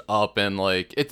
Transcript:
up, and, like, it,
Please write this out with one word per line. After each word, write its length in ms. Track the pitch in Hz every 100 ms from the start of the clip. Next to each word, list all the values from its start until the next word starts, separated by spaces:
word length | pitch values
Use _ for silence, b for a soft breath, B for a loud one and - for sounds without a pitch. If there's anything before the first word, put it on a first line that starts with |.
| -
up, 300 | 107 104 -
and, 220 | 101 98
like, 340 | 95 92 90 -
it, 160 | 143